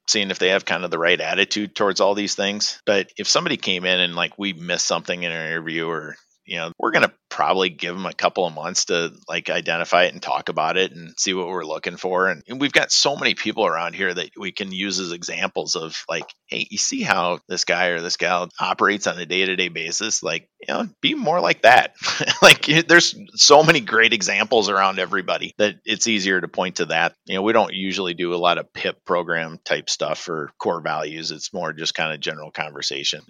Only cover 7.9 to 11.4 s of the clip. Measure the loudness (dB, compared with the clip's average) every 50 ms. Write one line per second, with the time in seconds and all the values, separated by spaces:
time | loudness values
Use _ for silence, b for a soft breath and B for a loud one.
7.9 | -6 -6 -6 -8 -4 -2 -2 0 0 0 -2 -2 -4 -6 -8 -6 -4 -4 -2 -2
8.9 | 0 -2 -2 -2 -6 -10 _ -8 -6 -6 -4 -4 -4 -4 -2 -2 -2 -2 0 2
9.9 | 4 4 4 2 0 -4 -6 -4 -4 -4 -4 -4 -2 -2 0 0 0 0 0 -2
10.9 | -4 -10 -18 -12 -8 -4 -4 -2 -2 -2